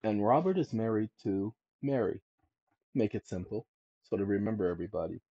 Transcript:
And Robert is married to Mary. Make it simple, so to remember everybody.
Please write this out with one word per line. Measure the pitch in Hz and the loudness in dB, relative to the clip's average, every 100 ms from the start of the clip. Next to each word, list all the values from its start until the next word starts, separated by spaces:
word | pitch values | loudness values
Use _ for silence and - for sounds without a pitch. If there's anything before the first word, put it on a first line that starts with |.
And | 110 104 104 | 0 2 4
Robert | 143 185 190 | 4 4 0
is | 151 | 0
married | 113 113 110 107 _ | 0 0 0 -2 _
to | 113 98 101 - _ _ | -2 0 -2 -6 _ _
Mary. | 139 135 98 95 _ _ _ _ _ _ _ 131 | -2 0 0 -2 _ _ _ _ _ _ _ 0
Make | 107 | 0
it | 107 - | 0 -6
simple, | 92 92 104 - _ _ _ | -8 -6 -8 -8 _ _ _
so | _ 107 | _ -2
to | 101 | 0
remember | 101 104 110 90 | 0 0 0 0
everybody. | 87 90 90 82 - _ | 0 -4 -4 -4 -6 _